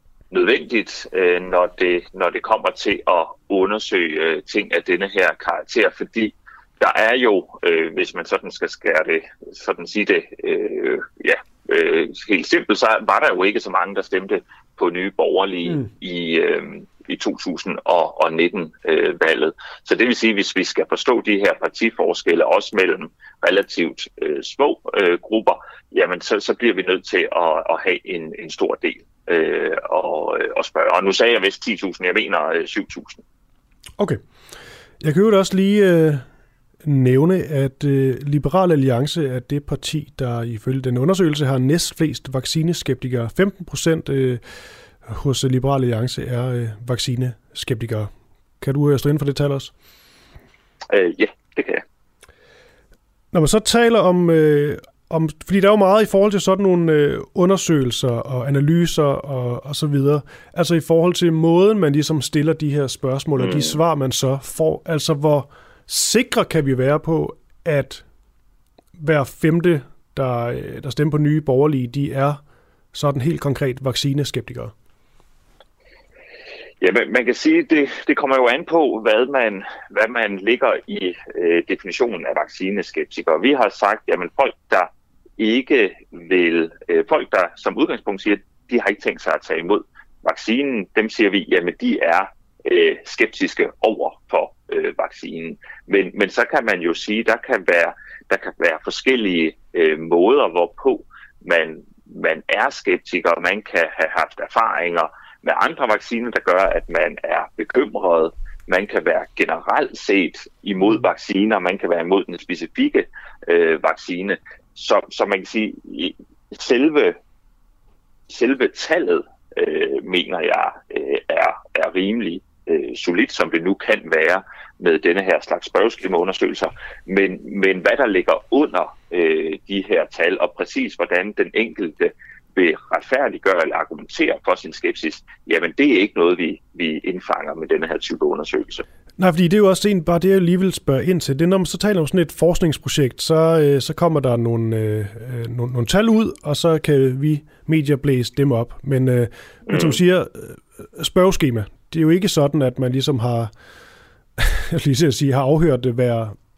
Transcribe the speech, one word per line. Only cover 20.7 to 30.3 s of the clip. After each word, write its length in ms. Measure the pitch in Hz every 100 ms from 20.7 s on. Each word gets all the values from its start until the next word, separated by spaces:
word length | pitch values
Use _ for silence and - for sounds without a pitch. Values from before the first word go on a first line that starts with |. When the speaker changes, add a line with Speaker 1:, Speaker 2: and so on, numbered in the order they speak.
| - 80
Speaker 1:
forstå 320 | 90 - 117 104
de 100 | 101
her 140 | 101 -
partiforskelle, 840 | 87 - 117 - 87 87 - 82 76
også 300 | 92 - 101
mellem 340 | 92 76 - _ - - 87
relativt, 600 | 95 98 - 80 - - -
øh, 200 | 78 71
små, 480 | - - 143 - - -
øh, 180 | 90 87
grupper, 460 | - 110 - 90 - - _
jamen, 260 | - 87 90
så, 200 | - 107
så 140 | -
bliver 200 | 107 117
vi 80 | 92
nødt 220 | 90 92 -
til 200 | 92 - -
at, 260 | 85 78 -
at 60 | 80
have 220 | 95 90 -
en, 280 | 87 78 -
en 120 | -
stor 240 | - - -
del, 140 | 87 - _ _ -
øh, 420 | 85 80 80 80 82
og, 540 | - 80 - 80 76